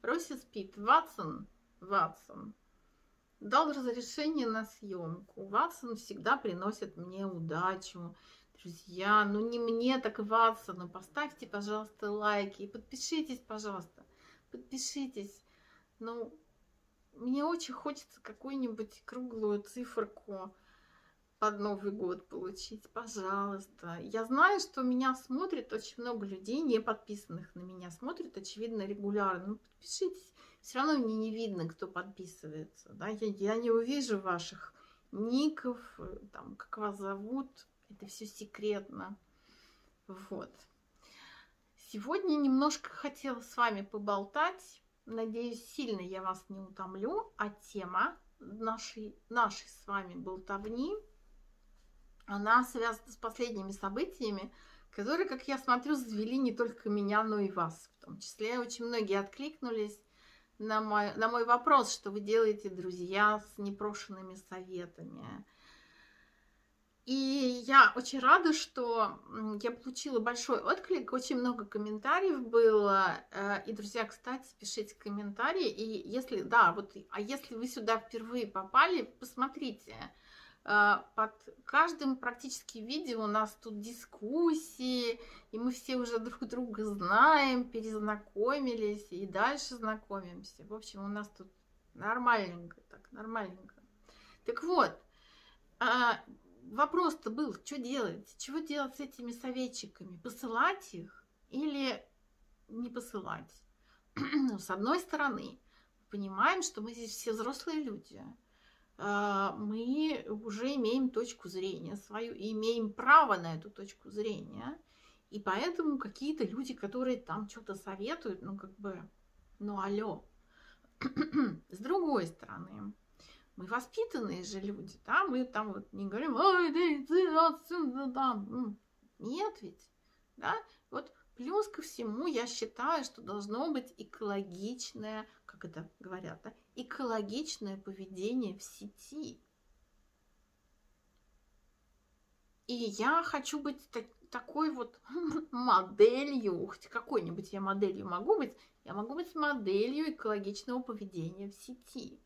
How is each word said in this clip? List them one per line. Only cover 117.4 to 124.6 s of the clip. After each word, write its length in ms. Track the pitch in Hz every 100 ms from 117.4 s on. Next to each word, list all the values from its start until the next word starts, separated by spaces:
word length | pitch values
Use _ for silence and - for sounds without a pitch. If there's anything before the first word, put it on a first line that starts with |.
| 208
че-то 280 | 233 214 196
советуют, 640 | - 190 214 330 226 185
ну, 160 | - 196
как 180 | 196 196
бы, 320 | 202 180 165 _ _ _ - -
ну, 200 | 208 202
алло. 460 | 190 202 214 165 - _ _ _ - - _ _
<clears throat> 720 | 262 - 311 302 247 160 _
С 80 | 190
другой 500 | 247 370 330 247 165
стороны, 680 | - - 107 190 208 202 208 _ _ - - _ -
мы 60 | 185
воспитанные 800 | 233 254 - 453 294 214 175 185
же 160 | 196